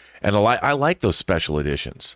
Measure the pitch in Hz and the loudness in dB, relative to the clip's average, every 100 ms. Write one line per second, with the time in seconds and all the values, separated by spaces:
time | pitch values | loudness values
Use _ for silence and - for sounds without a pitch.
0 | - - - 104 110 123 139 143 147 185 | -20 -8 0 2 4 2 0 0 0 0
1 | 104 - - 85 - 76 71 71 69 - | 0 0 0 -2 -2 -2 -2 -4 -6 -10
2 | - | -10